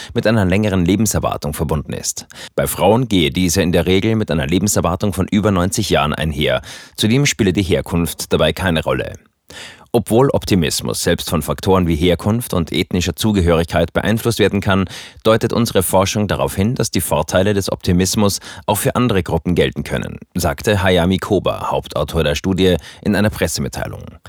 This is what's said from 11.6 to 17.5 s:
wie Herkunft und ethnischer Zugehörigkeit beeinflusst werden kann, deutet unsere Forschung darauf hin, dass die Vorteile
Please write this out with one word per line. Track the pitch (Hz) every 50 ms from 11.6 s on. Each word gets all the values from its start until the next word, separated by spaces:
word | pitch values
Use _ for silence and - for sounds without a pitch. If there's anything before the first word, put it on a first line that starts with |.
| - 98 95 92 90 82
wie | 85
Herkunft | 73 82 87 85 82 - 104 110 120 123 - -
und | 90 80 - -
ethnischer | 80 92 - - 90 82 - 82
Zugehörigkeit | - - 110 104 98 85 85 85 80 85 - - 82 85 - -
beeinflusst | - - 95 110 110 - 117 110 -
werden | 104 95 - 101
kann, | - 104 95 98 92 - - - - - - - -
deutet | 110 110 113 - 107 -
unsere | 107 117 - - 101 92
Forschung | - - 95 98 95 - 107 104 90
darauf | 82 60 67 71 -
hin, | - 95 113 131
dass | - 127 -
die | - 95
Vorteile | - - - 73 78 - - 90 95 104